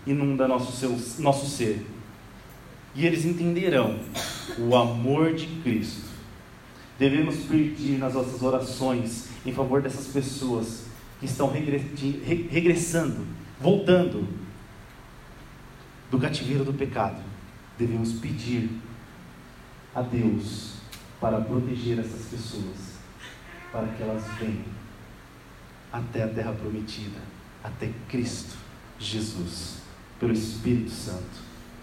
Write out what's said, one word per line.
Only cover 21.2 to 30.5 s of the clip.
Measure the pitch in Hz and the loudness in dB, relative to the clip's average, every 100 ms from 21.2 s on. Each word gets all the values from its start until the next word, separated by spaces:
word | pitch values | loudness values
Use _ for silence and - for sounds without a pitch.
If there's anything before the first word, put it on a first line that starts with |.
para | 113 110 | 0 2
proteger | 113 123 117 123 117 117 | 2 2 2 0 0 0
essas | 107 104 - | 0 -6 -8
pessoas, | 120 - 107 95 90 95 - - - - - - - - | -8 -6 -6 -6 -8 -12 -14 -16 -16 -16 -16 -16 -16 -8
para | 117 110 | -4 -4
que | 113 | -2
elas | 113 107 104 - | -2 -2 -4 -4
venham | 110 98 - - - - - - - - - - - - - | -2 -2 -4 -10 -12 -16 -18 -18 -18 -20 -20 -20 -20 -20 -8
até | 120 117 113 | -6 -4 -2
a | 110 | -2
terra | 113 110 | -2 -2
prometida, | 104 110 107 107 110 104 - - - - - | -4 -4 -4 -6 -8 -8 -10 -12 -16 -18 -14
até | - - 117 117 - | -10 -6 -6 -6 -4
Cristo | 123 110 - - - - - - - | -2 -2 -4 -8 -12 -14 -18 -18 -10
Jesus, | - 107 107 95 85 - - - - - - - | -6 -4 -4 -4 -6 -6 -10 -10 -14 -18 -18 -2
pelo | 117 | 2
Espírito | 110 110 | 2 0